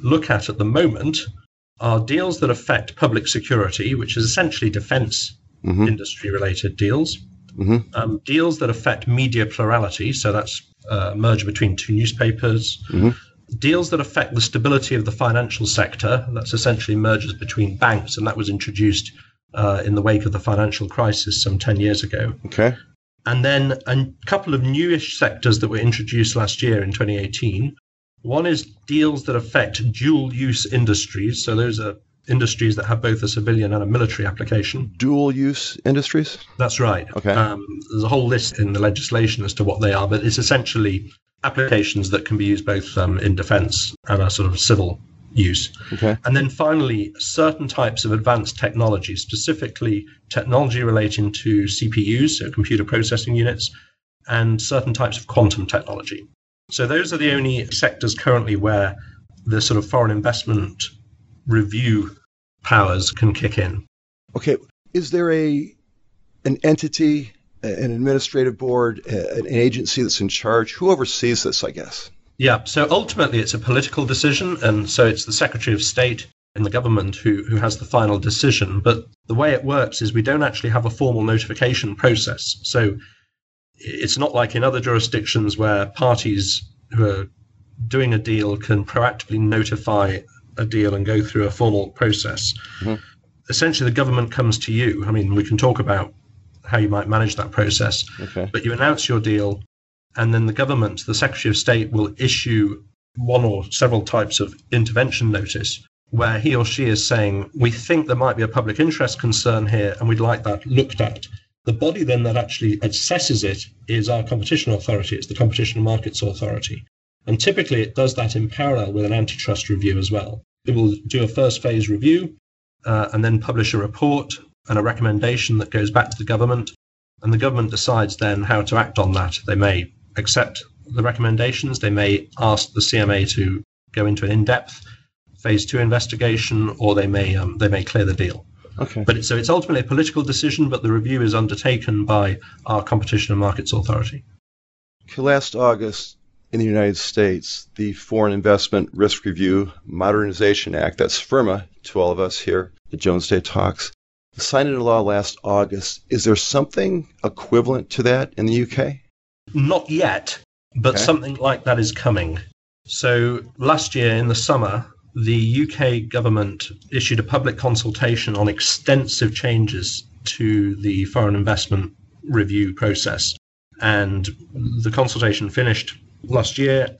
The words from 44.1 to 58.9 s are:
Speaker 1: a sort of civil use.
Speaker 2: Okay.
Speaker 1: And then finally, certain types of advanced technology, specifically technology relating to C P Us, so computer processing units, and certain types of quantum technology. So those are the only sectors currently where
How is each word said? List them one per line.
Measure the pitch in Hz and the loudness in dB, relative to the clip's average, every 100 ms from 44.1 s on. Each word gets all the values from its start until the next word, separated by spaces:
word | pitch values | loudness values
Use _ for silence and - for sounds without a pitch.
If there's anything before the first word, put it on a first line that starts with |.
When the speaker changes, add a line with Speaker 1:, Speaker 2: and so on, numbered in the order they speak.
| 101 | 0
Speaker 1:
a | 95 | 2
sort | - 95 | 2 0
of | 90 | 2
civil | - 104 90 - - - - | 4 4 2 -4 -12 -20 -4
use. | 110 92 85 - - - | 0 2 0 -4 -12 -12
Speaker 2:
Okay. | 98 110 107 | -2 0 0
Speaker 1:
And | 120 131 | 0 0
then | 135 | 0
finally, | - 156 156 131 110 104 - | 0 2 2 2 -2 -4 -8
certain | - - 156 156 135 | -6 0 0 0 -6
types | - 120 117 | -2 -2 -2
of | 113 | 0
advanced | 107 110 120 104 - | 0 2 0 -2 -4
technology, | - 113 113 98 - | -4 0 0 0 -4
specifically | 98 - 110 - 156 120 - 117 104 104 - _ | -10 -8 -6 -4 -4 -6 -6 -2 -2 -6 -20 _
technology | - 120 123 120 120 | -6 0 2 2 0
relating | 117 110 104 104 104 - | 2 2 2 0 -2 -2
to | 110 104 98 | 0 2 2
C | - 113 | -2 -2
P | 110 104 120 | 0 0 2
Us, | 151 - | 2 0
so | - | -4
computer | - - 110 | -2 0 0
processing | 101 117 113 113 - 117 | 0 0 0 -2 0 2
units, | 117 - - - _ _ _ _ - | 2 0 -6 -8 _ _ _ _ -4
and | 117 113 110 | 0 2 0
certain | - 135 127 | 0 -2 -2
types | 113 117 - | -2 -2 -4
of | - | -2
quantum | - 104 104 92 | 4 4 2 -2
technology. | - - - - - - _ _ _ _ | -4 -4 -10 -10 -14 -16 _ _ _ _
So | - 120 | -4 0
those | 156 175 | 0 -2
are | 170 | 0
the | 147 | 0
only | 139 131 127 - | 2 0 -2 -4
sectors | - 131 - 113 117 | -2 -2 0 -4 -2
currently | - 120 110 101 | 2 2 2 0
where | 104 104 98 | 2 2 0